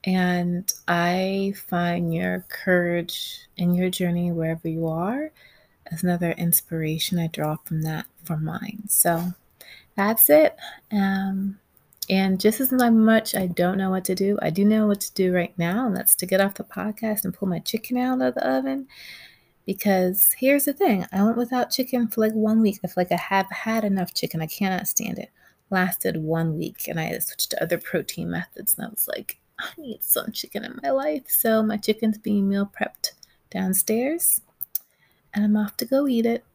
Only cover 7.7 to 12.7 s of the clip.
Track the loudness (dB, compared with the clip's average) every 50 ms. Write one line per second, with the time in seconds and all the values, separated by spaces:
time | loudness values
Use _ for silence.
7.7 | -4 -4 -2 -4 -4 -6 -8 -12 _ _ -8 -6 -4 -4 -4 -4 -6 -6 -8 -10
8.7 | -10 -10 -6 -2 0 2 4 4 2 2 0 -4 -6 _ _ _ _ _ -20 -20
9.7 | -20 -20 -20 _ _ 0 0 0 4 4 6 8 8 8 8 6 2 -4 -16 -18
10.7 | -18 -18 _ _ 0 0 2 2 0 0 -2 -2 -2 -2 -2 -4 -6 -8 _ _
11.7 | _ _ _ _ _ _ -4 0 2 2 4 2 2 4 4 2 2 4 0 2